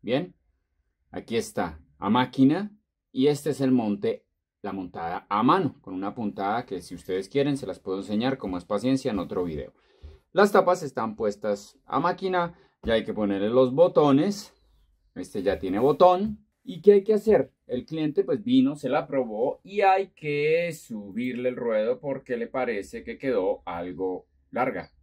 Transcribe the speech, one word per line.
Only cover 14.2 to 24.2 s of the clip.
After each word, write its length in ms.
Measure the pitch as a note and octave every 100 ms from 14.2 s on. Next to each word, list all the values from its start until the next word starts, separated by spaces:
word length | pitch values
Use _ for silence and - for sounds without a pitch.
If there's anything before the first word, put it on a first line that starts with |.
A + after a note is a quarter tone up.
| F#3 G3+ - _ _ _ _ _ _
Este 300 | - F2+ G#2+
ya 140 | F#2+ F2+
tiene 200 | F#2+ G2
botón. 640 | C3 D#3 F3+ F3+ G#3+ G#3+ _ _
¿Y 160 | - F3
qué 140 | G3+
hay 100 | G3+
que 100 | G3
hacer? 380 | G#3+ G#3+ F#3+ E3+ _ -
El 180 | B2
cliente 400 | G#2+ D#3+ D3+ C#3
pues 180 | C3 C3+
vino, 320 | G#2+ C3 C3
se 140 | D3 B2+
la 180 | A#2+ -
probó 540 | C#3 A#2 G#2+ C3 -
y 200 | - G3+
hay 260 | G3 F#3+ F#3+
que 640 | _ D#3 D3 D3+ D#3+ E3+
subirle 800 | D#3 - A2 G2+ F#2+ B2+ A#2+ B2+
el 60 | B2
ruedo 440 | A#2 A2 A2 B2+
porque 360 | C#3+ C3+ - A#2+
le 100 | A2+
parece 580 | C3 B2 G#2 F#2+ -
que 140 | F2+ A2+
quedó 440 | C#3 A2 F#2 G2+
algo 640 | - E2+ F2+ F2+ F#2 F2+